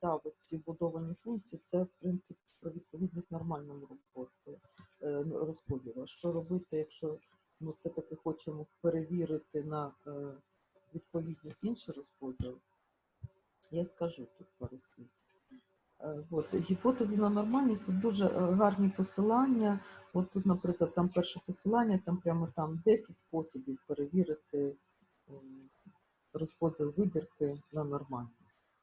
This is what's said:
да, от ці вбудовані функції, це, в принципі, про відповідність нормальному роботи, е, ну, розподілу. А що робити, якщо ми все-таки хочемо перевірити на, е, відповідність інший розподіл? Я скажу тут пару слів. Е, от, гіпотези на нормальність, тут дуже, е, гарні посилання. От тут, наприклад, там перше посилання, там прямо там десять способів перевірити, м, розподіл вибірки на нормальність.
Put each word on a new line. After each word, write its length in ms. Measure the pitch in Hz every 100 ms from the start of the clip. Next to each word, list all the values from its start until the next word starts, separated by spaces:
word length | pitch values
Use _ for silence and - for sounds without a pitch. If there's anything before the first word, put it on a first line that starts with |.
да, 120 | 175
от 200 | 156 156 -
ці 180 | _ 160
вбудовані 580 | 160 165 170 165 165 175
функції, 380 | 226 233 - 160 -
це, 120 | 180
в 60 | 185 -
принципі, 400 | 175 180 - 180 _ _
про 80 | 170
відповідність 580 | 165 - 160 185 170 -
нормальному 560 | 165 165 151 147 143 135
роботи, 720 | 131 _ 131 127 _ - 143 _ - - _
е, 220 | 147 143 156
ну, 180 | 147
розподілу. 580 | 156 160 - 135 127 247
А 40 | 131
що 260 | - 175
робити, 440 | 165 165 180 - 156
якщо 420 | 156 - 160 156 - _ _ _
ми 120 | 160
все-таки 440 | 156 165 - - 160
хочемо 500 | 160 156 - 151 151 _
перевірити 840 | 170 160 160 175 160 156 - 151
на, 280 | 151 151 143 139 147
е, 280 | 143 143 135 _ _ _ _ _
відповідність 720 | 160 - 170 165 160 151 -
інший 300 | 202 233 -
розподіл? 640 | 139 143 _ 135 127 127 127 _ _ _ _ _ _ - - _ _ -
Я 160 | 160 175
скажу 400 | - 170 165 120 _
тут 80 | 180 _
пару 200 | 123 131
слів. 300 | - - 120 _ _ _ _ 262 _ _ _ _
Е, 240 | 151 151 156
от, 240 | 165 -
гіпотези 600 | 185 165 185 247 254 214 208
на 140 | 208
нормальність, 560 | 208 214 262 262 208 -
тут 140 | 185
дуже, 260 | 226 202 190
е, 40 |
гарні 580 | - 180 185 208 196 196
посилання. 920 | 190 190 - 208 233 269 240 214 202 - - -
От 180 | 180 180
тут, 160 | 196 190
наприклад, 480 | 180 180 175 170
там 140 | - 175
перше 320 | 180 175 180 -
посилання, 540 | 185 196 233 233 185
там 120 | 175 180
прямо 320 | 170 165 165 -
там 260 | 156 165
десять 340 | 220 208 - 175
способів 640 | _ 160 160 131 135 131 -
перевірити, 880 | 147 143 180 170 151 _ 143 139 139 _ _ _ _ -
м, 400 | 139 135 135 135 _ - _ _ _ _
розподіл 600 | - 160 - 165 165 147 147
вибірки 600 | 202 160 156 _ 147 143 -
на 120 | 151
нормальність. 600 | 147 143 139 127 117 - _ _ _ _